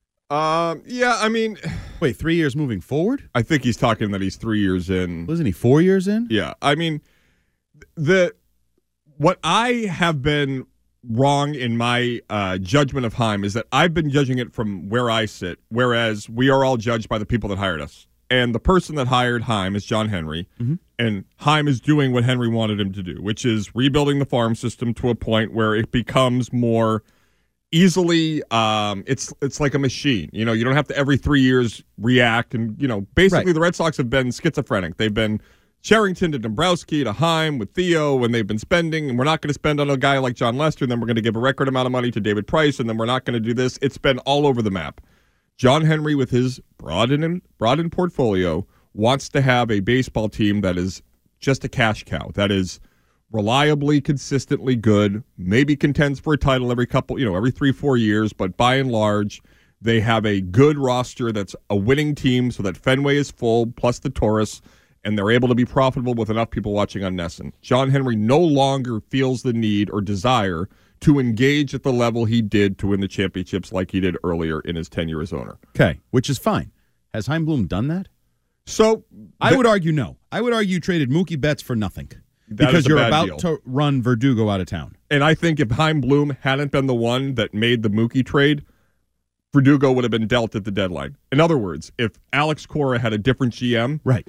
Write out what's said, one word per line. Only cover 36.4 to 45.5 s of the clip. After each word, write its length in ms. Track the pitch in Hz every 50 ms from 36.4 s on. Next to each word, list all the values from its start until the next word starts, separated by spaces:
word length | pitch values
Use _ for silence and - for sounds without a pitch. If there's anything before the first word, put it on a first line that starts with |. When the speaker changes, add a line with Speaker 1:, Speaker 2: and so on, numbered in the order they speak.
| 107 117 110 110 160 185 180 - - - 156 151 139
Speaker 1:
to 80 | 113
Chaim 460 | 104 107 151 170 165 160 160 156 147 131
with 160 | 107 98 _
Theo, 420 | - 180 180 170 160 151 147 139
when 160 | 131 123 117
they've 160 | 120 117 110 98
been 120 | 107 110
spending, 500 | - - 185 175 170 160 156 160 151 143
and 100 | 120 120
we're 60 | 127
not 160 | 151 160 156
gonna 120 | - 151 143
spend 260 | - - 156 151 143
on 80 | 143 139
a 80 | 143 131
guy 200 | 131 139 139 135
like 160 | 131 123 123
John 220 | - 131 120 117 135
Lester, 280 | 151 156 147 - 147
and 60 | 123
then 80 | 123 120
we're 40 | 117 117
gonna 140 | 120 113
give 140 | 107 117 104
a 40 | 113
record 280 | 120 135 135 - 143 135
amount 180 | 131 127 127
of 60 | 127
money 180 | 127 127 123 123
to 80 | 113 117
David 280 | 101 110 104 104 101 -
Price, 320 | - 160 156 151 135 -
and 100 | 127 113
then 80 | 110 113
we're 80 | 113
not 200 | 117 127 131 -
gonna 140 | - 120 120
do 120 | 110 113 120
this. 240 | 120 127 127 - - -
It's 140 | 139 - -
been 200 | - 143 131 123
all 280 | - 135 139 143 147 143
over 140 | 131 117 110
the 80 | 107
map. 300 | 95 92 78 71 - - - _ _ _ _ _ _ _ _ _